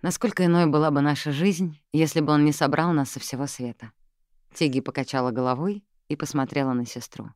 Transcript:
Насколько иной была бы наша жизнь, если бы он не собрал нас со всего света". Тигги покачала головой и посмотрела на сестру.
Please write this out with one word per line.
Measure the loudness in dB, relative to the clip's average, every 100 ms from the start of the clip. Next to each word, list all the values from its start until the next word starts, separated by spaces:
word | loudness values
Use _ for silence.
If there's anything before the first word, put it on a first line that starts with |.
Насколько | -4 -2 -2 2
иной | 4 4 4
была | 4 4
бы | 4
наша | 2 0 -2
жизнь, | 0 0 0 -4 -6 _
если | 0 2 2
бы | 2
он | 4
не | 4
собрал | 4 0 2 2
нас | 2 0
со | -6
всего | -10 -8 -8
света". | -8 -10 -10 -18 _ _ _ _ _ _
Тигги | -2 0 0
покачала | -4 -6 -4 -2 -2
головой | 0 -2 -2 -2 -6 _ _ _
и | -8
посмотрела | -4 -2 -2 -2 -2
на | -2
сестру. | -4 -10 -14 -16 -16